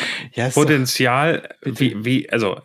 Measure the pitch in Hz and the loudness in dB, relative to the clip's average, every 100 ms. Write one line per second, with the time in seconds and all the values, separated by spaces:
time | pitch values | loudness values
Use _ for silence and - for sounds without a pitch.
0 | - - - - 123 131 147 147 127 - | -4 -8 -8 -4 0 2 4 4 2 0
1 | 127 131 156 160 - - 139 110 131 104 | 2 2 2 0 -6 -10 -6 0 0 0
2 | 113 131 - 117 104 - | 0 0 0 0 0 -2